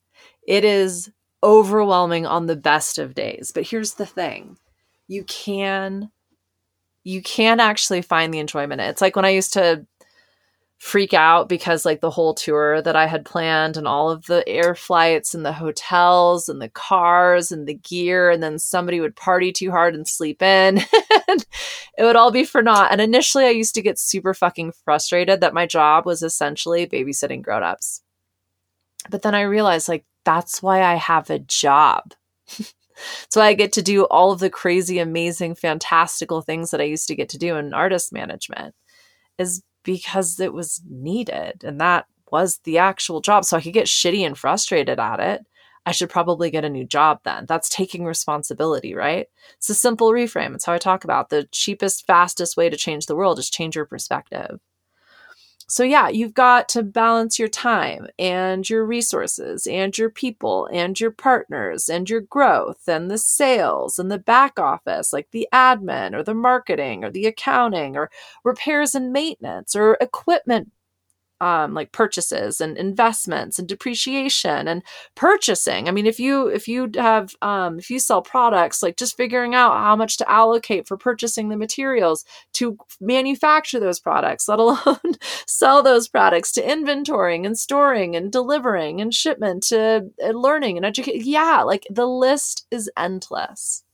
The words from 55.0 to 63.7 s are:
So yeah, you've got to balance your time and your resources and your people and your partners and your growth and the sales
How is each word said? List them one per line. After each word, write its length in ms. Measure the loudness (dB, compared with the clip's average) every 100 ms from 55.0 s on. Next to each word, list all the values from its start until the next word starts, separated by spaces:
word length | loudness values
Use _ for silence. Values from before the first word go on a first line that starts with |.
| _ _ -20 _ _ _ -6
So 160 | -2
yeah, 260 | 2 4 2
you've 240 | 0 -2
got 340 | 2 4 4 2
to 140 | -4
balance 540 | -4 0 2 2 0 -2
your 100 | -4
time 600 | -2 -2 0 -2 -6 -12 -6
and 500 | -4 -2 -2 -4 -2
your 180 | -2 -2
resources 840 | -2 -2 -4 -4 -6 -8 -8 -6
and 280 | -4 -4 -2
your 140 | -4
people 580 | -4 -8 -6 -4 -2 -2
and 260 | -4 -4 -2
your 120 | -4
partners 800 | -2 0 0 0 -8 -6 -6 -6
and 200 | -4 -4
your 120 | -4
growth 640 | -4 2 4 4 0 -6 -4
and 220 | -4 -4
the 100 | -4
sales 800 | -2 0 2 2 0